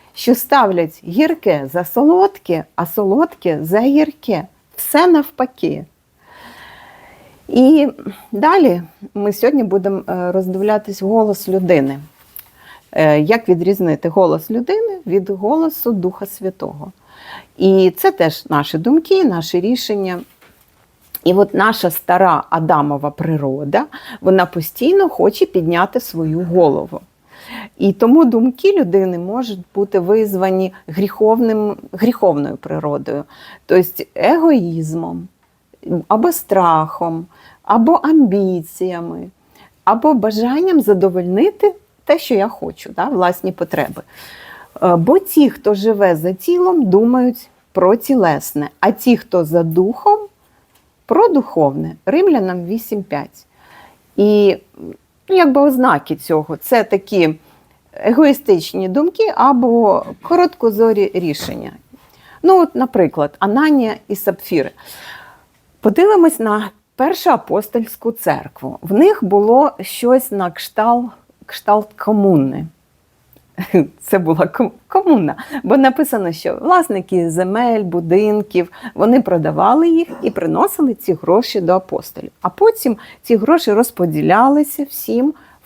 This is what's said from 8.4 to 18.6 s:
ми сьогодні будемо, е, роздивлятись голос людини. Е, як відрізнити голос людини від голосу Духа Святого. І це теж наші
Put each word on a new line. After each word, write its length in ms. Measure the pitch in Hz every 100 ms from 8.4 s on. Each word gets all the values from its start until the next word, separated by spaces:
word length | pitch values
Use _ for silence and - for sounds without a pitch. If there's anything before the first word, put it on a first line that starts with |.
| 294 381 277 175 170 _ -
ми 180 | 202 202
сьогодні 300 | 202 233 294
будемо, 400 | 214 196 190 196 -
е, 240 | 180 180
роздивлятись 720 | 185 185 190 208 214 208 196
голос 460 | 190 226 214 196 -
людини. 500 | 190 180 170 135 139 151 _ _ - - _ - - _
Е, 280 | - 156 151
як 280 | 151 226 226
відрізнити 600 | 175 170 196 175 147 170
голос 420 | 160 180 160 -
людини 480 | 226 247 415 453 381 320
від 240 | 392 190
голосу 600 | 196 208 311 320 302 240
Духа 340 | 208 180 185 208
Святого. 640 | - 190 - - 147 147 - _ - - - - -
І 340 | 185 190 185 180
це 140 | 381
теж 360 | - 160 - -
наші 300 | 147